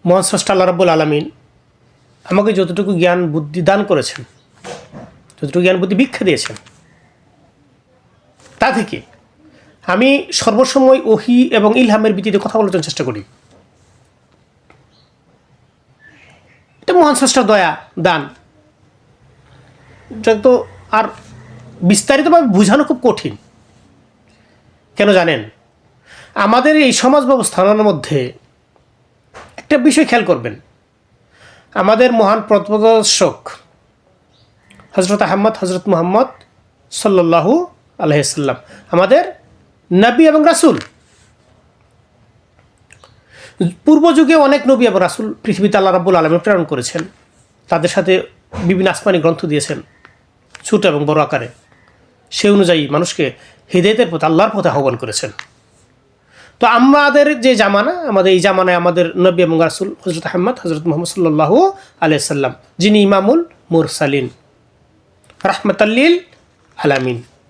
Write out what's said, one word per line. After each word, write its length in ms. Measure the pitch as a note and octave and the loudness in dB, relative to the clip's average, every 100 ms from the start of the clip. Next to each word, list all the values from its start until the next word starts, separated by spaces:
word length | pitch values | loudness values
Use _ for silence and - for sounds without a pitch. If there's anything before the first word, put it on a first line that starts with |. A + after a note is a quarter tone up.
| F3 | 2
মহান 160 | F#3 | 0
স্রষ্টা 300 | F3+ G3 - | 0 -4 -2
আল্লাহ 140 | F#3+ F3+ | 0 0
রাব্বুল 220 | F3 F3+ | 2 2
আলামিন 420 | D#3+ D#3 D3 F3+ _ _ _ _ _ _ _ _ _ | 2 0 -2 -4 _ _ _ _ _ _ _ _ _
আমাকে 280 | - F#3+ G#3 | -4 -2 0
যতটুকু 460 | G3 F3 F3 G3 F3+ | -2 -2 -4 -4 0
জ্ঞান 340 | F3 F3+ E3+ | 0 0 -2
বুদ্ধি 300 | D#3 D3 E3 | -4 -6 -2
দান 220 | E3 G3+ | 0 0
করেছেন, 400 | G3+ D#3+ - - B2 _ _ _ - - - - - _ _ _ | 0 -2 -2 -12 -20 _ _ _ -20 -20 -20 -20 -20 _ _ _
যতটুকু 200 | D3 F3 | -4 0
জ্ঞান 140 | F3+ F#3 | 0 0
বুদ্ধি 200 | F#3 G3 | -2 -2
ভিক্ষা 280 | C4 - | -2 -2
দিয়েছেন, 320 | G3 C#3 - A2+ - _ _ _ _ _ _ _ _ _ _ _ _ _ _ _ _ _ - - | -2 -2 -6 -14 -20 _ _ _ _ _ _ _ _ _ _ _ _ _ _ _ _ _ -20 -4
তা 140 | C4 | -2
থেকে 280 | A#3+ G3 A#2 - _ _ _ _ _ _ _ - | -2 -6 -10 -16 _ _ _ _ _ _ _ -6
আমি 400 | F#3 C4 C#4 - | 0 2 0 -2
সর্বসময় 680 | - - G#3 C4 C#4 C4 C4 | -2 0 0 0 2 4 2
ওহী 440 | A3 G#3+ - A#3+ B3 | 2 -2 2 2 2
এবং 300 | A3+ G#3+ A#3+ | 2 2 2
ইলহামের 340 | A#3+ G#3+ A3 | 2 2 0
ভিত্তিতে 260 | F#3+ G#3 G3+ | -2 -2 -4
কথা 200 | - A3 | -2 -2
বলার 120 | G3+ | -2
জন্য 120 | F3+ | -2
চেষ্টা 220 | D#3 - | -6 -8
করি। 200 | B2+ G#2+ G2+ _ _ _ _ _ _ _ _ _ _ _ _ _ _ _ _ _ _ _ _ _ _ _ _ _ _ _ - _ _ _ _ _ _ _ | -8 -8 -14 _ _ _ _ _ _ _ _ _ _ _ _ _ _ _ _ _ _ _ _ _ _ _ _ _ _ _ -20 _ _ _ _ _ _ _
এটা 100 | - | -2
মহান 220 | F4+ D4+ | 2 2
স্রষ্টার 320 | C4 C4+ C4 G#3+ | 2 0 0 2
দয়া, 300 | G#3 E3+ D3 - - | 2 0 -4 -14 -4
দান, 300 | F3 D#3+ C#3+ - _ _ _ _ _ _ _ _ _ _ _ - _ _ _ - - A3 | -2 -2 -6 -18 _ _ _ _ _ _ _ _ _ _ _ -20 _ _ _ -20 -20 -4
যা 140 | G#3+ | -2
তো 320 | G#3+ B3+ B3 - - - | 0 2 0 -2 -18 -4
আর 140 | G#3+ G#3+ - - - - - - - | -4 -4 -10 -20 -20 -20 -20 -20 -4
বিস্তারিতভাবে 640 | F3 G3+ - C#4 D#4 E4+ C4+ | 0 0 0 0 4 2 2
বোঝানো 380 | F#3+ G3 C#4 | 2 2 2
খুব 160 | C#4+ C4 | 0 -2
কঠিন। 340 | B3 - C3+ G#2 _ _ _ _ _ _ _ _ _ _ _ _ _ _ _ - | -2 -2 -8 -14 _ _ _ _ _ _ _ _ _ _ _ _ _ _ _ -2
কেন 160 | G#3 | 2
জানেন? 380 | F#3+ E3 C3+ G#2 _ _ _ _ _ _ - - | 2 0 -4 -8 _ _ _ _ _ _ -20 -12
আমাদের 420 | - G3+ A#3+ C#4 D#4 | -2 2 2 2 2
এই 160 | C4+ | 2
সমাজ 320 | - B3 D4 | 2 2 2
ব্যবস্থার 520 | B3+ C4+ F#3+ - F#3+ G#3 | 2 0 0 0 0 2
মধ্যে 560 | G#3+ D#3+ - D3 B2+ - _ _ _ _ _ _ _ _ _ - - - | 0 -2 -4 -4 -4 -12 _ _ _ _ _ _ _ _ _ -20 -20 -20
একটা 220 | - D4 | -2 0
বিষয় 260 | C4+ C4 | 2 2
খেয়াল 200 | D4+ A#3+ | 2 0
করবেন। 360 | F3+ D3 A#2 G#2 _ _ _ _ _ _ _ _ - _ _ | 0 -2 -4 -14 _ _ _ _ _ _ _ _ -20 _ _
আমাদের 380 | G#3 F#3+ A3 B3 | -2 0 2 2
মহান 300 | A3+ G3+ A3 G#3+ | 2 2 0 0
পথপ্রদর্শক 1000 | G#3 G3+ G#3+ A3+ A3+ G#3 - E3+ - - - _ _ _ _ _ _ _ _ _ _ _ - _ - | -2 0 0 2 2 0 0 -2 -2 -18 -20 _ _ _ _ _ _ _ _ _ _ _ -20 _ -4
হযরত 260 | F#3 G#3 | -2 0
আহমদ, 300 | F#3+ G3 G#3+ A3 | 0 0 0 -2
হযরত 280 | F#3 F3+ G3+ | -6 -6 -2
মুহাম্মদ 380 | F3+ F3 G#3 C4 - _ _ _ _ _ | -2 0 0 -2 -6 _ _ _ _ _
সাল্লাল্লাহু 760 | - G#3+ F#3+ E3+ E3+ E3 D#4 F4+ _ _ - | -6 0 2 2 2 2 0 -2 _ _ -6
আলাইহি 220 | D#3+ D3 | -2 0
ওয়াসাল্লাম 360 | C#3+ - C#3 B2 - - _ | -2 -4 -6 -6 -12 -20 _
আমাদের 420 | E3+ F#3 C#4+ F4+ - _ _ _ _ _ | -2 2 2 0 -10 _ _ _ _ _
নবী 360 | F3+ A3+ A#3 D#4+ | 2 2 4 4
এবং 160 | D4+ | 4
রাসূল। 360 | D4+ D4+ D#4+ D#3 - _ _ _ _ _ _ _ _ _ _ _ _ _ _ _ _ _ _ _ _ _ _ _ _ - - _ F3 - | 2 2 2 0 -8 _ _ _ _ _ _ _ _ _ _ _ _ _ _ _ _ _ _ _ _ _ _ _ _ -20 -20 _ -6 -2
পূর্ব 280 | - D4+ E4 | 2 4 4
যুগে 220 | D4 C#4+ | 4 4
অনেক 280 | D#4+ C#4 C#4+ C4+ | 4 4 2 2
নবী 180 | C4 A#3+ | 2 2
এবং 140 | F#3+ | 2
রাসূল 340 | F3+ - A3 - | -2 -4 -10 -8
পৃথিবীতে 340 | - F#3+ G3+ G#3 | -6 -2 0 2
আল্লাহ 160 | F#3+ | 2
রাব্বুল 240 | F#3 F3+ F3+ | 0 0 0
আলামিন 220 | D#3 E3+ | 2 0
প্রেরণ 260 | G#3+ F#3+ | 0 -2
করেছেন, 380 | D#3 C#3+ A#2 - - _ _ _ _ _ _ | -2 -6 -6 -8 -10 _ _ _ _ _ _
তাদের 200 | E3 E3+ | -2 -2
সাথে 340 | - F3 F#3 - _ _ - | -2 0 -2 -2 _ _ -6
বিভিন্ন 260 | F3+ F#3 F#3+ | -2 0 0
আসমানি 300 | E3 G#3 F#3 | -2 -2 0
গ্রন্থ 260 | E3 E3 E3+ | 0 -2 -4
দিয়েছেন, 360 | D3 - D3 - _ _ _ _ _ _ - | -4 -4 -10 -12 _ _ _ _ _ _ -20
ছোট 220 | - G#3 F3+ | -2 0 0
এবং 200 | D3 D3 | 0 0
বড় 160 | D3+ | 0
আকারে। 260 | C#3+ C#3 A#2+ - _ _ _ _ _ _ _ | 0 -4 -8 -16 _ _ _ _ _ _ _
সে 200 | - G#3 | -4 0
অনুযায়ী 380 | G3+ F3+ E3 C#3+ | 2 2 0 0
মানুষকে 440 | D3 F3 - C#3 - - _ _ | -2 -4 -4 -4 -6 -20 _ _
হিদায়াতের 340 | F3+ F#3 A3 G3+ | 0 0 0 -2
পথে, 160 | E3 D#3 | 0 0
আল্লাহর 240 | E3 G#3+ G#3+ | 2 0 0
পথে 100 | F3 | -2
আহ্বান 280 | C#3 C3+ A#2+ | 0 -2 -4
করেছেন। 340 | A#2 - - - - _ _ _ _ _ _ _ _ _ - _ | -8 -8 -8 -12 -20 _ _ _ _ _ _ _ _ _ -20 _
তো 60 | A#3 | 0
আমাদের 760 | A#3 C4 D4 C#4+ C#4+ C#4+ C#4 | 4 4 4 4 4 2 2
যে 140 | B3+ | 0
জামানা, 460 | A#3 G3+ G3+ B3 F4+ D4+ | 2 2 2 -2 -4 -2
আমাদের 240 | G3 F#3 | 0 2
এই 80 | F#3 | 2
জামানায় 360 | F#3+ F#3 F3+ F3 | 2 0 0 2
আমাদের 400 | F3 F3 E3+ F3+ | 0 0 -2 2
নবী 260 | F#3 F3 | 0 2
এবং 180 | E3+ D#3+ | 0 2
রাসূল 340 | E3 - F#3+ - F#3+ | 0 -2 -10 -8 -8
হযরত 200 | D#3+ - | -8 -6
আহমদ, 320 | F3+ G3+ B3+ | -4 -4 -4
হযরত 280 | F3 D3+ E3+ | -6 -6 -4
মুহাম্মদ 220 | D3+ F3 | -4 -6
সাল্লাল্লাহু 580 | F#3+ E3 D3+ D3+ A#3 F#4+ G4 - _ | -2 -2 0 2 2 2 -2 -20 _
আলাইহি 140 | D#3+ | -2
ওয়াসাল্লাম, 400 | D3+ - C#3+ C3 - _ - | 0 -2 -4 -4 -6 _ -4
যিনি 240 | G3 G#3+ | 2 2
ইমামুল 420 | G3 G3 G3 D#4+ E4+ _ _ | 4 2 2 0 -2 _ _
মুরসালিন, 580 | E3 D3+ - D3 C#3 B2+ - _ _ _ _ _ _ _ _ _ _ | -2 -2 -4 -2 -2 -6 -12 _ _ _ _ _ _ _ _ _ _
রাহমাতাল 460 | F#3+ - G#3 F#3 G#3+ | -4 -2 -4 0 0
লিল 280 | A3+ D#4 F4 - _ _ _ _ - | 2 2 0 -4 _ _ _ _ -6
আলামিন 460 | D3 C3+ B2+ A#2 - _ _ | -2 -2 -4 -8 -12 _ _